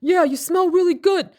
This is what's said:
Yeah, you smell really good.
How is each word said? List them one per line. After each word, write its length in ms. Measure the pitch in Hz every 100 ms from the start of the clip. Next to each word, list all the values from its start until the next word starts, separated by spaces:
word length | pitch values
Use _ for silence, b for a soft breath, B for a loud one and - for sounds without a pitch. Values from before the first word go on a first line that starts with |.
Yeah, 240 | 269 359
you 120 | 294 262
smell 340 | - 349 370
really 240 | 339 359
good. 360 | 285 392 392 -